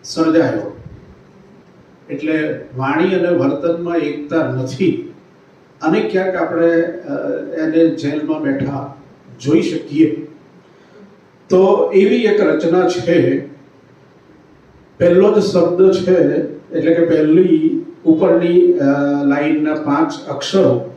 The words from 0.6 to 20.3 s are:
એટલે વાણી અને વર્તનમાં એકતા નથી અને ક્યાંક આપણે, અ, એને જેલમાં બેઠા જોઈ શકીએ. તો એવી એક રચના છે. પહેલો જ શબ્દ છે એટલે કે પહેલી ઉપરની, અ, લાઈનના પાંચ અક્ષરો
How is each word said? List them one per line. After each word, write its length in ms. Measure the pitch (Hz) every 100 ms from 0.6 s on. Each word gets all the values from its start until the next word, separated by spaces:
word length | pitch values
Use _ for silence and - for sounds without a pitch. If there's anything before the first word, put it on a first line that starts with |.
| - - - - - - - - - - _ _ _ _ _
એટલે 560 | 139 156 156 151 127 - 127
વાણી 400 | 135 151 190 185
અને 120 | 175
વર્તનમાં 680 | 170 135 156 170 170 170 170
એકતા 500 | 147 147 - 165 131
નથી 680 | 127 131 - 190 - - - _ _ _ _ _ _
અને 200 | 156 202
ક્યાંક 340 | 220 190 190 175
આપણે, 460 | 165 170 170 165
અ, 320 | 170 - - 139 - - - 123
એને 300 | 107 160 165
જેલમાં 540 | 139 143 147 147 156
બેઠા 540 | 143 135 127 139 - - - - - -
જોઈ 200 | 135 156
શકીએ. 640 | - - - 143 160 - - - _ - _ _ _ - - _ _ _ _
તો 420 | 185 190 - -
એવી 300 | 190 214 240
એક 180 | 214 -
રચના 480 | 165 147 170 180 170
છે. 580 | - 170 165 127 139 - - - _ _ _ _ _ _ - _ _ _ _ _ _
પહેલો 360 | 175 180 202
જ 100 | 208
શબ્દ 480 | 190 175 165 175 190
છે 260 | 175 185 180 143 147 143 - - 165
એટલે 160 | 160
કે 120 | 170 165
પહેલી 800 | 151 151 165 185 156 156 - - - 160
ઉપરની, 760 | 160 180 170 175 175 175 -
અ, 40 | 139 143 143 202
લાઈનના 520 | 277 285 302 311 214 151
પાંચ 520 | - 151 - -
અક્ષરો 680 | -